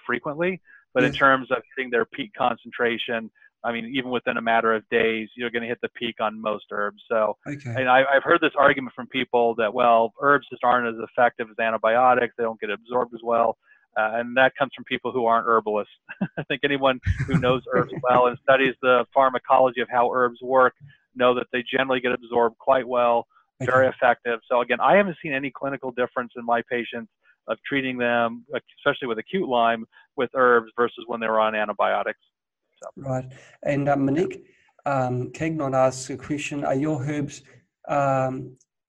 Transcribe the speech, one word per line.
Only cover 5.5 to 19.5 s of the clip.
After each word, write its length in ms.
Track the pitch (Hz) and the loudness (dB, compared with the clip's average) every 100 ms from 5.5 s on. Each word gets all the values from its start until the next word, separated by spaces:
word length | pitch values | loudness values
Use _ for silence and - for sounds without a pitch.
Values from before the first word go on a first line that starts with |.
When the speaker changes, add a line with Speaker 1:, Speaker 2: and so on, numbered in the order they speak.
Speaker 1:
gonna 160 | 117 117 | -6 -6
hit 120 | 117 | -8
the 80 | 113 | -10
peak 260 | - 117 - | -8 -10 -4
on 220 | 107 110 110 | -6 -4 -6
most 160 | 104 - | -6 -6
herbs. 300 | 104 104 104 - | -6 -6 -8 -4
So, 260 | 113 107 - - | 0 0 -2 -10
Speaker 2:
Okay. 280 | 143 123 123 | -12 -8 -2
Speaker 1:
and 100 | 127 | 4
I, 120 | 127 135 | 4 6
I've 120 | 135 | 2
heard 180 | 147 170 | 4 2
this 140 | 156 143 | 2 2
argument 360 | 139 139 127 - | 2 2 -4 -12
from 120 | 120 131 | -8 -6
people 360 | 123 120 117 113 | -2 2 2 2
that, 160 | 107 | -2
well, 400 | 123 120 113 113 - | 2 4 4 2 0
herbs 280 | 143 143 - | 2 2 0
just 140 | 123 | -2
aren't 240 | 123 123 117 | 0 2 0
as 60 | 113 110 | -6 -6
effective 380 | - 120 - 110 | 0 2 0 -8
as 80 | 110 | -4
antibiotics. 760 | 113 110 110 117 127 123 120 - | -2 0 2 4 4 4 0 -2
They 60 | |
don't 160 | 113 113 | -4 -4
get 120 | 107 | -6
absorbed 420 | 101 120 123 120 | -6 -4 -4 -4
as 80 | 117 | -6
well. 340 | 117 117 113 - _ _ _ 110 | -2 2 2 -2 _ _ _ -4
Uh, 120 | 110 117 | -2 -2
and 160 | 120 123 | -2 2
that 180 | 131 - | 2 2
comes 120 | 131 - | -4 -6
from 100 | - | -8
people 260 | 123 120 | -6 -4
who 140 | 123 113 | -2 2
aren't 220 | 113 110 | 2 2
herbalists. 460 | 113 107 104 98 _ - | 2 2 -2 -4 _ -20
<laughs> 280 | - 190 - | -10 -10 -8
I 40 | - | -8
think 140 | 139 | -4
anyone 360 | 143 139 135 127 - - - | -2 2 2 0 -2 -4 -2
who 120 | 156 | 0
knows 220 | 127 127 127 | 2 0 -2
herbs 200 | 127 123 - | -2 -2 -4
Speaker 2:
<laughs> 40 | 123 | 2
Speaker 1:
well 200 | 123 123 | 4 2
and 100 | 117 | 0
studies 360 | - 135 135 - | 2 2 2 0
the 240 | 131 123 113 | 2 2 2
pharmacology 680 | 135 135 123 - | 2 2 0 2